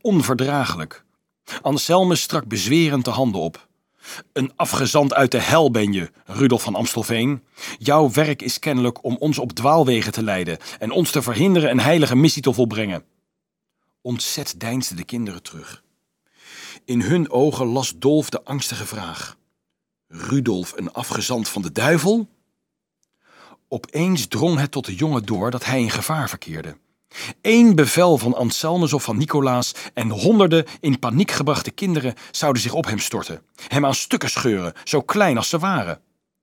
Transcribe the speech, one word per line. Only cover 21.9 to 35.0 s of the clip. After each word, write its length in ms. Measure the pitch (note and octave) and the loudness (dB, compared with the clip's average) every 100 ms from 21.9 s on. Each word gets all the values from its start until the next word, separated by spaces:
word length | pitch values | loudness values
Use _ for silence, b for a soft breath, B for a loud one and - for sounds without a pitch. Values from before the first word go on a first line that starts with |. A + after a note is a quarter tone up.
| E3+ E3+ A#3 G#3 _ _ _ _ _ _ _ _ b b b b b _ | 2 2 0 -2 _ _ _ _ _ _ _ _ b b b b b _
Opeens 580 | A#2+ - D3+ F3+ F3 A2+ | -12 -8 -2 0 0 -2
drong 320 | D3+ E3 D#3 | 0 2 2
het 120 | C#3 | 0
tot 160 | C#3 A#2 | -4 -8
de 80 | |
jongen 300 | F#2 D#3 C3 | -4 -2 -2
door 260 | G#2 G#2 A2+ | -2 -2 -2
dat 140 | B2 | -4
hij 160 | A#2 C3 | -2 -2
in 100 | A2+ | 0
gevaar 380 | G#2 - D#3 A#2+ | -2 -4 -4 -4
verkeerde. 500 | - - D#2+ D#2 - _ _ _ B B B | -8 -12 -12 -12 -18 _ _ _ B B B
Eén 320 | G3+ A3+ A#3 | 2 8 8
bevel 440 | E3 C3+ E3 F3+ C#3+ | 8 6 4 4 4
van 160 | A#2+ | 2
Anselmus 580 | - A#2+ - D#3+ F3+ D#3 | 0 -2 -2 -2 0 0
of 100 | D3 | 0
van 140 | - A2 | -2 -4
Nicolaas 580 | D3+ D3 C#3 B2 A#2+ B B | 0 0 0 0 -2 B B
en 160 | - A2+ | -6 -6
honderden 560 | G#2+ F#3 A3 F#3 E3 D#3 B | 0 4 6 6 4 0 B
in 180 | D3+ B2+ | -2 0
paniek 320 | A#2+ C3 G#3 | 0 0 0
gebrachte 400 | - C#3+ D3 - | 0 0 -2 -4
kinderen 440 | - F#3+ D#3 B2+ - B | -6 -4 -2 -4 -8 B
zouden 320 | - D3+ B2 | -2 0 0
zich 100 | A#2+ | -2
op 120 | E3 | -4
hem 140 | - G#2+ | -4 -6
storten, 440 | - G2+ - D#2+ _ - B | -4 -6 -8 -12 _ -20 B
hem 160 | C#3 | -2
aan 100 | C#3 | 0
stukken 360 | C3 - A3 C3+ | -2 -4 -4 -4
scheuren, 420 | - B2+ G2 F2 B | -2 -2 -2 -4 B
zo 160 | - D3+ | -4 -2